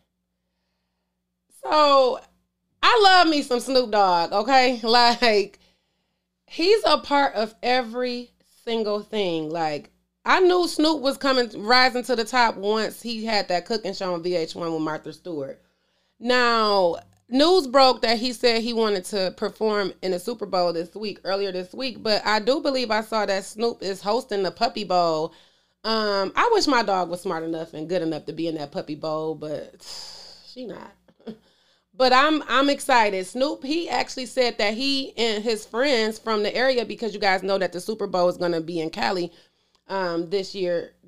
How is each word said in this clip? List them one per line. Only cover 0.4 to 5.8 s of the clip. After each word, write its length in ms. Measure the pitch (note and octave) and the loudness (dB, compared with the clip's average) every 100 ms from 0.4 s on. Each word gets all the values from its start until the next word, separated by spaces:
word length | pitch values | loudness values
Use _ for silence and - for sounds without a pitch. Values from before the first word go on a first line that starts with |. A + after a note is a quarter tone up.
| _ _ _ _ _ _ _ _ _ _ _ _ | _ _ _ _ _ _ _ _ _ _ _ _
so 560 | G4 D#4 D4 C#4 B3+ - - _ _ _ _ _ F4+ | 0 4 6 6 4 0 -10 _ _ _ _ _ 4
I 120 | A#4 | 6
love 240 | G4 F#4 E4 | 8 8 6
me 140 | D4 | 2
some 180 | - A#3+ | 0 -2
Snoop 320 | A#3 C4 A#3+ | 0 0 2
Dogg, 400 | G#3 F#3+ F3 E3 | 2 4 4 2
okay? 480 | G3 A3 C4+ B3+ A#3+ | -2 2 4 4 2
<laughs> 60 | A#3 | 2
Like, 720 | A#3+ A#3+ A#3 A#3+ G#3 - - _ _ | 4 4 4 4 4 0 -6 _ _